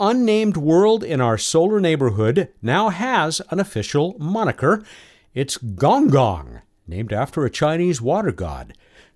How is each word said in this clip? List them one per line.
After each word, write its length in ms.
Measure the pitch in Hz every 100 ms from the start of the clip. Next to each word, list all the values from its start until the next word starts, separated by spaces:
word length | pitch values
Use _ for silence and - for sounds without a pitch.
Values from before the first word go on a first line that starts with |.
unnamed 560 | 202 254 226 214 214 170
world 480 | 147 170 214 226
in 160 | - 143
our 160 | 120 110
solar 440 | - 160 185 214
neighborhood 680 | 175 151 127 104 110 165 175 _
now 260 | 110 170 220
has 540 | 175 254 226 156 - -
an 100 | 185
official 560 | 190 107 - 143 170 -
moniker. 640 | 156 214 175 - 131 214 214 - - _ _
It's 240 | 123 135 -
Gong 500 | 117 95 143 269 190
Gong, 540 | 123 117 85 64 58 - _
named 280 | - 87 113
after 320 | 104 139 160
a 60 | 131
Chinese 520 | - 151 165 180 143
water 300 | 117 190 196
god. 440 | - 82 65 - - _ _ _